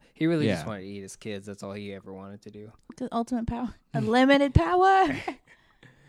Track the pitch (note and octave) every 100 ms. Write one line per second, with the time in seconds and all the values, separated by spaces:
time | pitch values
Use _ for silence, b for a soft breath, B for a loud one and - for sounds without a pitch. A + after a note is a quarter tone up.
0 | b - D#3+ E3 A#2 F2 D#2 G2+ F#2+ G2+
1 | F#2+ - A2+ G2+ G2+ G2 G2+ G2+ G2+ G2
2 | F2+ F#2+ G2 G2+ G#2+ - G#3+ - - -
3 | B3 A#3 A#3 B3 A#3 A#3+ B3 - _ -
4 | G#3+ A#3+ C4 C#4 C#4+ D4 E4+ F4+ F#4+ F#4+
5 | F4 C4+ - C4 b b b b b b